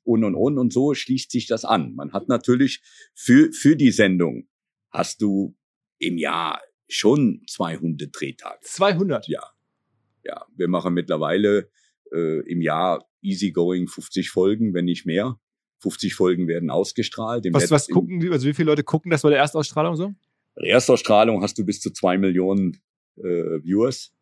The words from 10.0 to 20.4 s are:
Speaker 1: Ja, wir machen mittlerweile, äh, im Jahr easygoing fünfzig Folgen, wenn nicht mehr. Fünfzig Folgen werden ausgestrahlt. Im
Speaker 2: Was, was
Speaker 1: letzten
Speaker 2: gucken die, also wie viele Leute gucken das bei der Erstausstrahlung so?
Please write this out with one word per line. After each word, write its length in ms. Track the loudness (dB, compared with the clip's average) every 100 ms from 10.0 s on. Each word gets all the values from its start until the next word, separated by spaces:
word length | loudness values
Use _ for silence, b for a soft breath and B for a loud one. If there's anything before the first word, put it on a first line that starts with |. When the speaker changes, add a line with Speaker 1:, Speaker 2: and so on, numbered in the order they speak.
| _ _
Speaker 1:
Ja, 200 | -16 -14 -16 -6
wir 100 | -2
machen 260 | -2 0
mittlerweile, 800 | -2 -2 -2 0 0 2 2 -2 _ _ _ _
äh, 280 | -6 -4 -4 -4
im 100 | -4
Jahr 480 | -2 0 0 -2 -6 _
easygoing 640 | -8 -4 -2 0 0 0 -4
fünfzig 440 | -8 -8 -6 -4
Folgen, 440 | 0 0 2 -2
wenn 120 | 0 -2
nicht 200 | -2 -2
mehr. 320 | -4 -4 -8 _ _ _ _
Fünfzig 360 | -8 -6 -6
Folgen 340 | 0 2 2 -2
werden 200 | -4 -2
ausgestrahlt. 800 | -2 -2 -4 -6 -6 -6 -4 0
Im 80 |
Speaker 2:
Was, 160 | 2 4
was 120 | 2
Speaker 1:
letzten 100 | 2
Speaker 2:
gucken 260 | 0 0 -2
die, 100 | -2
also 200 | 0 0
wie 60 |
viele 120 | 0 0
Leute 160 | 0
gucken 300 | 0 -4 0
das 100 | 0
bei 80 | 4
der 80 | 4
Erstausstrahlung 560 | 2 0 -4 -2 -2
so? 180 | -2 -6 -10 _ _